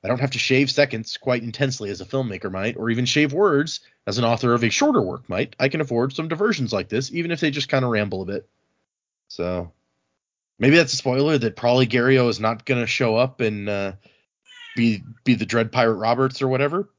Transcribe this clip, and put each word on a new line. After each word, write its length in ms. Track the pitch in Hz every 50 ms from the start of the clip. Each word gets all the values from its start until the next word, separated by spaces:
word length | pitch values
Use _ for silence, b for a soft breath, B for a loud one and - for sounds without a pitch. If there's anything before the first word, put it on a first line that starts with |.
| -
I 40 | 98
don't 120 | 123 123
have 120 | 139 135
to 60 | 131 127
shave 320 | - - 131 131 143 135
seconds 460 | - - 143 135 120 110 110 - -
quite 260 | - - 135 123 120
intensely 460 | 113 117 107 - 143 135 131 - 110 98
as 140 | 101 98
a 20 | 92
filmmaker 480 | 95 - 135 131 113 98 - - 95
might, 240 | 95 92 98 117 117
or 140 | - 110 117
even 160 | 113 120 127
shave 260 | 117 - 147 151 143
words 480 | 135 175 208 196 147 139 151 160 - b b b b b _
as 120 | 107 101 123
an 60 | 120
author 280 | 117 117 104 127 120
of 120 | 120 117 117
a 60 | 107
shorter 300 | - - 285 302 262 165
work 300 | 104 90 - - - -
might. 260 | 90 98 - - - -
I 120 | 131 139
can 100 | 143 160
afford 320 | 151 135 120 117 123 135
some 160 | 135 - 160 160
diversions 460 | 165 160 208 240 214 151 127 110 113
like 160 | 98 - -
this, 200 | 107 123 135 -
even 180 | - 170 165 170
if 100 | 170 151
they 100 | 165 151
just 200 | 139 147 139 -
kinda 160 | - 135 127
ramble 340 | 123 113 107 104 98 98 95
a 60 | 95
bit." 200 | 87 101 - - _ _ _ _ _ _ _ _ _ _ _ _ _ _ _ _ -
So, 440 | - - 87 87 90 90 87 85 - _ _ _ _ _ _ _ _ _ _ _ _ _ _ _ _ -
maybe 180 | 113 139 151
that's 160 | 170 156 127
a 40 | -
spoiler 420 | - - 131 123 135 143 156 156 139
that 180 | 120 110 98
probably 300 | - - 120 123 127 131
Gario 420 | 113 123 123 120 131 135 131 123 120
is 120 | 107 95
not 260 | 110 110 117 110 -
gonna 200 | - 131 120 117
show 300 | 113 - - 131 113 110
up 240 | 113 127 131 131 -
and, 280 | 127 110 107 104 101 104
uh, 240 | 101 101 98 98 98 98 b b b b b _ _ _ _ _ - - - - -
be, 260 | 127 117 117 107 95 - - 113 - _
be 120 | 127 123
the 100 | 107 107
Dread 260 | 104 120 117 113 110
Pirate 220 | - 127 117 113 110
Roberts 480 | 92 110 113 120 127 135 135 131 -
or 60 | 135 131
whatever, 420 | 131 127 139 143 165 190 202 - _